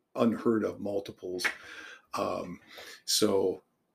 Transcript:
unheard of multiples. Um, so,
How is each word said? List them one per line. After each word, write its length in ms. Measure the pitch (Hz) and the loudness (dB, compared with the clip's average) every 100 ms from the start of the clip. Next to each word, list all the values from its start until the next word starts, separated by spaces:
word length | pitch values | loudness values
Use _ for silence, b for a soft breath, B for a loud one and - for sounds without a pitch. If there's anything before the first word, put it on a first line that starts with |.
| _ - | _ 2
unheard 480 | 120 104 120 113 | 2 2 2 2
of 160 | 98 82 | 0 -4
multiples. 680 | 101 101 - - 92 90 - B B B B B B | -4 -4 -4 -10 -8 -4 -4 B B B B B B
Um, 460 | - 98 90 90 - B B B B | -2 -2 -2 -6 -12 B B B B
so, 580 | B - 104 98 95 82 _ _ _ | B 4 6 6 4 0 _ _ _